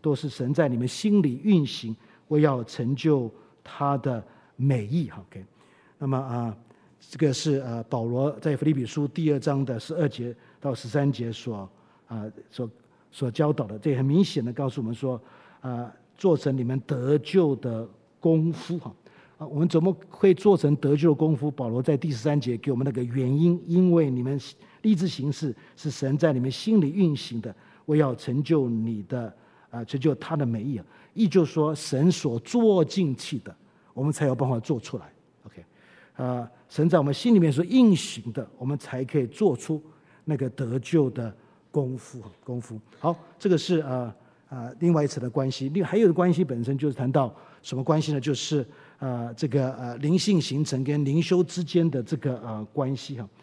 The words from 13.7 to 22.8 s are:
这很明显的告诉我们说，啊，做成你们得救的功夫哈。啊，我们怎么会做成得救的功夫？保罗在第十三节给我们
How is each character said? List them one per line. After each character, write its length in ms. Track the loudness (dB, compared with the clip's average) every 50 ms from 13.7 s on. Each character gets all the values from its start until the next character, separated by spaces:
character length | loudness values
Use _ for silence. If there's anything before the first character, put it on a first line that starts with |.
| -6
这 180 | -4 -2 0 0
很 80 | 2 2
明 200 | 2 4 4 2
显 200 | 2 0 -2 -4
的 80 | -4 -4
告 140 | -4 -4 -4
诉 120 | -4 -4
我 40 | -6
们 80 | -6 -6
说， 280 | -6 -6 -6 -6 -6 -10 -16 -20 -20 -20 -20 -20 _
啊， 320 | -10 -8 -8 -8 -8 -10 -14 _ _ _ _
做 200 | 0 2 4 4
成 200 | 4 2 0 0
你 60 | 0 0
们 160 | -2 -2 -2
得 360 | -2 -4 -4 -2 0 2 2 0
救 360 | 0 2 4 4 4 4 2
的 300 | 0 -4 -6 -6 -6 -8 -10 -14 _ _ _ _ _
功 320 | 2 4 4 4 4 0
夫 260 | -2 -4 -6 -8 -8 -8
哈。 140 | -8 -10 -16 _ _ _ _ -20 -20 _ _
啊， 80 | -16 -12
我 140 | -6 -2 0
们 100 | 2 2
怎 120 | 4 4
么 140 | 2 2 0 -2 -6 -18
会 240 | -2 4 6 6 6
做 240 | 6 6 4 6
成 180 | 6 4 2 2
得 180 | 2 2 2 2
救 140 | 4 4 4
的 60 | 4
功 200 | 4 2 2 2
夫？ 160 | 0 -2 -4
保 180 | -4 -4 -4 -2
罗 120 | -2 0
在 140 | 0 0 0
第 140 | 0 0 -2
十 80 | -4
三 220 | -2 0 0 0 0
节 180 | 0 -2 -4
给 140 | -4 -2 -2
我 40 | -2
们 80 | 0